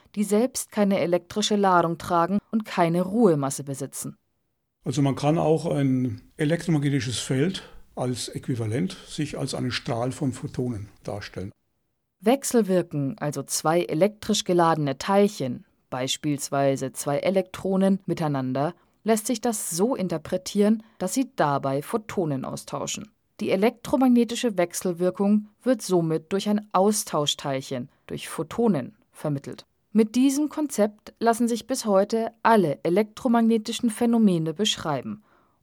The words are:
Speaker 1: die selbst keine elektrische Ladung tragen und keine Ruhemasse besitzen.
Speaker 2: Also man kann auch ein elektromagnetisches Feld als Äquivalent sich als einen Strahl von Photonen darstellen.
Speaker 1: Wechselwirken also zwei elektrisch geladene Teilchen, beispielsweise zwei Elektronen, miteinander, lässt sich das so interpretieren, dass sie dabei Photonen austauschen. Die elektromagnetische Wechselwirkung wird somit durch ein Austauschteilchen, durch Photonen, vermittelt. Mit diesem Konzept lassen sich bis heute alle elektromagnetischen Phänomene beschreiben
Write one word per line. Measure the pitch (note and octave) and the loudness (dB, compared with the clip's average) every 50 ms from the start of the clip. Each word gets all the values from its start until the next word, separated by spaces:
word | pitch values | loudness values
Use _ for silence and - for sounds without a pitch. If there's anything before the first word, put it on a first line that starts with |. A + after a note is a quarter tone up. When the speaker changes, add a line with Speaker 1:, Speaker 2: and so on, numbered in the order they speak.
| _ _ - | _ _ -4
Speaker 1:
die | G3+ G#3 | -4 -2
selbst | F#3 G#3 G#3 B3 C4+ - - - - - | 2 2 2 2 2 -2 -4 -10 -6 -2
keine | A3 G3+ G3 G3 - | 0 2 2 2 2
elektrische | D3 F3 F3 E3+ - - - G#3+ G#3 - G#3+ | 2 2 0 0 0 -2 -4 -2 0 2 2
Ladung | G3+ G3+ F#3+ F3+ F3 E3 E3 E3+ D#3+ | 4 4 6 6 6 4 4 0 -4
tragen | - - F3+ E3+ E3+ F3 G3 G#3 - _ | -4 0 2 2 2 4 2 0 -2 _
und | - A3+ G#3+ | -4 -4 -4
keine | - - - F3 E3 E3+ F3+ F3+ | -2 0 2 2 2 4 0 0
Ruhemasse | F#3 G3 A#3 A#3+ F#3+ D#3+ D3 C3+ C3+ - - C#3 | 0 2 4 6 6 6 4 2 -2 -4 -6 -8
besitzen. | C#3+ C#3 - C3+ C3 - - - - - _ _ _ _ _ _ _ _ _ _ _ _ _ - | -8 -8 -8 -8 -10 -10 -10 -12 -12 -12 _ _ _ _ _ _ _ _ _ _ _ _ _ -8
Speaker 2:
Also | E3+ B2 D3+ C#3 | -4 0 0 2
man | C#3 B2+ | 2 0
kann | - D3 D3 D#3+ | 0 0 0 2
auch | E3+ D#3 D3+ D#3+ D#3 E3 | 2 2 2 2 2 0
ein | E3 D#3 D3 C#3 C3+ C3 B2+ B2+ B2+ G#2 - - _ _ - | -2 -2 0 0 0 0 0 0 -2 -4 -8 -12 _ _ -4
elektromagnetisches | D#3 D3 E3+ E3+ - - D#3+ D3 C#3 C#3+ C#3 C#3 G#2+ B2+ A2+ - | -2 0 0 -2 0 0 0 2 2 0 0 -2 -2 -4 -6 -6
Feld | - - C#3 C3 D3 F#3+ F#3 - - - - - - _ - | -4 -2 -2 0 0 0 -2 -6 -12 -16 -20 -20 -20 _ -8
als | - C3+ B2 B2 A2 - - | -6 -4 -4 -4 -6 -8 -10
Äquivalent | - C#3+ - - C3 A2 A#2 G#2+ A2 C3+ F3+ F#3+ - - - | -10 -10 -6 -6 -4 -4 -4 -4 -2 -2 -4 -4 -6 -10 -18
sich | - - - D3+ D3 - | -14 -8 -6 -6 -6 -6
als | E3 C#3 C3 - | -6 -6 -6 -6
einen | - B2+ B2 A2+ | -4 -4 -4 -4
Strahl | - - - B2 A2+ A#2+ C3 B2 | -6 -4 -4 -4 -2 -2 -4 -4
von | - D#3 C3 A2 | -4 -4 -4 -4
Photonen | - - - - - B2+ B2 A#2+ G2 G2+ - - - - | -4 -8 -10 -6 -6 -4 -4 -4 -6 -10 -12 -16 -16 -12
darstellen. | - G#2 G#2 - - - F#2 F#2 G#2 - _ _ _ _ _ _ _ _ _ _ _ _ _ | -10 -8 -8 -10 -12 -10 -10 -12 -12 -12 _ _ _ _ _ _ _ _ _ _ _ _ _
Speaker 1:
Wechselwirken | F#3 G#3+ C4 C4+ - - - A#3 G#3+ F#3 F#3+ F3+ E3 E3+ - C#3+ C#3 C3+ - - | 0 2 2 2 0 0 0 2 2 2 2 0 0 0 -4 -4 -4 -4 -4 -4
also | D3 D3 D3 C#3 C#3 | -6 -6 -4 -6 -6
zwei | - - - - D#3 E3 F3 F3 | -6 -6 -2 0 2 2 2 0
elektrisch | - D3+ D#3 F#3 G#3 G#3 - - - G#3 - - | 0 0 2 2 2 0 -2 -4 -2 -2 -2 0
geladene | - F3+ F3 E3+ E3 E3 D#3+ D3 C#3 C3+ | 0 2 4 4 4 4 2 0 -2 -2
Teilchen, | - - - G3 G3+ G3+ G3+ G#3 - D3 B2 A#2+ - - _ _ _ _ - | -4 -2 2 4 4 4 4 2 -2 -6 -4 -6 -6 -10 _ _ _ _ -10
beispielsweise | - B2+ C3 C3 - - - D3+ D3 C3+ - - C#3+ C#3 C#3 C#3 C#3 C3 C3+ C3 - | -6 -6 -4 -4 -4 -4 -2 -2 -2 -2 -4 -2 0 2 2 2 2 2 -2 -6 -8
zwei | - - D3 C#3+ - | -6 -4 -2 -2 0
Elektronen, | - - F#3+ F#3+ F#3 - - - - F#3+ F#3+ F#3 F#3+ G3 G3 F#3+ _ | 0 0 0 0 0 -2 -6 -8 -4 0 2 4 4 4 2 2 _
miteinander, | - E3 D#3 E3 D3+ C#3+ C3+ C3 C3 C3 C3+ C#3+ E3+ - _ _ _ _ _ - | -4 -4 -2 -2 -2 -2 -2 -2 -2 -2 -2 -2 -2 -4 _ _ _ _ _ 0
lässt | G3+ A3+ A3 - | 0 0 0 0
sich | - B3+ A3 - | -2 -4 -2 -2
das | B3 A3 - - - | -2 -4 -4 -6 -6
so | E3 D#3+ A3+ B3 C4+ | -2 0 0 0 0
interpretieren, | - F#3 E3+ E3 D#3 - - - F#3 - - - G3+ G3+ G#3 A3+ G#3+ - _ _ | -2 -2 -4 -4 -4 -6 -4 -6 -6 -6 -4 0 2 2 2 2 0 -2 _ _
dass | - F3+ F#3 - | -6 -6 -4 -2
sie | C4 C4 - _ | -2 -2 -2 _
dabei | - E3 D3 C#3+ C3+ C#3 C3+ C3+ C#3+ D3 | 0 0 2 2 0 0 0 -2 -2 -4
Photonen | - - A#3 G#3+ - - - - D#3 C#3 C3 - | -4 -6 -6 -6 -6 -4 -2 -2 -2 -2 -4 -4
austauschen. | - - D3 - - - - - - - - - - _ _ _ _ _ - | -6 -8 -10 -10 -8 -8 -6 -6 -6 -8 -8 -10 -14 _ _ _ _ _ -8
Die | G#3+ A3 | -4 -2
elektromagnetische | E3+ F#3+ G3+ A#3+ B3 - - - - B3+ C4+ B3+ A#3+ A#3+ A#3+ A3+ A#3 A#3 - A#3+ G3 | 0 2 2 0 0 -2 -8 -2 0 2 4 6 6 4 4 2 0 -4 -2 -2 0
Wechselwirkung | F3+ F3 F3 - - - F#3+ E3+ E3+ F3+ F3+ F#3 - G3 G3+ G#3+ G#3+ G#3 - _ _ - | 0 -2 -2 -2 -4 -4 -4 -2 -2 -2 -2 0 0 2 2 2 2 0 -2 _ _ -2
wird | A#3+ C4 - - | 0 0 0 0
somit | - F#3 F3 E3 D#3+ D#3+ D#3+ D#3+ - G3+ | 0 2 2 2 2 0 -2 -2 -2 -4
durch | G3 - G#3 | -4 0 0
ein | G#3 G#3 G#3 - - | -2 -2 -2 0 0
Austauschteilchen, | F#3 F#3+ G#3+ G#3+ G#3 - - - D#3 D3 C#3+ - - - D3 C3+ C3+ C3+ - C#3 B2 B2 - _ _ _ | 2 4 4 2 0 -2 -4 -2 -2 0 -2 -2 -4 -4 -4 -4 -4 -6 -6 -8 -8 -8 -10 _ _ _
durch | - - - - - | -12 -12 -10 -10 -10
Photonen, | - - D#3 D#3 - - A#3+ A3+ F3+ C#3+ B2 - - _ _ _ _ | -8 -8 -8 -6 -2 0 2 2 2 0 -2 -8 -12 _ _ _ _
vermittelt. | - - D#3 D3 C#3 - - - - - _ _ _ _ _ - | -8 -6 -4 -4 -4 -6 -10 -16 -16 -16 _ _ _ _ _ 2
Mit | G#3+ A3+ A3 A3 | 2 4 4 4
diesem | B3 C4 C#4 C4+ C#4 D4+ D4 | 4 4 4 4 2 -2 -2
Konzept | - D#4 D#4 C#4+ - - G3+ G#3 G#3 - - - - - | -2 -4 -4 -4 0 0 0 0 0 -6 -20 -20 -10 -2
lassen | G#3+ A#3 A3+ A3+ A#3+ A#3 | 2 2 2 2 2 0
sich | A#3+ A3 - | -2 -2 -4
bis | - C4+ B3+ - | -4 -6 -4 0
heute | A3 G3 F#3+ G3+ G3+ A3+ A3+ A3+ A3+ - _ - | 2 2 2 2 2 0 -2 -2 -4 -6 _ 4
alle | A3 A3+ G#3+ F3 D3+ C#3 - - | 4 6 6 6 4 0 -2 -2
elektromagnetischen | E3 F3 G3+ A3 G#3+ - - - C4 A#3 A#3 A3+ A3+ A3+ A3+ A3 - A3 - - A#3 | 0 2 2 0 0 -2 -4 -2 2 2 4 4 4 2 2 0 -4 -6 -2 -2 -2
Phänomene | G#3+ - A#3+ A#3+ A#3 A3+ A3 G3+ F3+ E3 D#3+ D#3+ D#3 | -2 0 0 2 4 6 6 6 4 4 0 -2 -2
beschreiben | D#3 G#3+ G3+ - - - E3 D3 C3 - A2 G#2 - _ _ _ _ _ _ _ _ | -2 -2 -2 -2 -2 -2 -4 -2 -4 -4 -6 -10 -12 _ _ _ _ _ _ _ _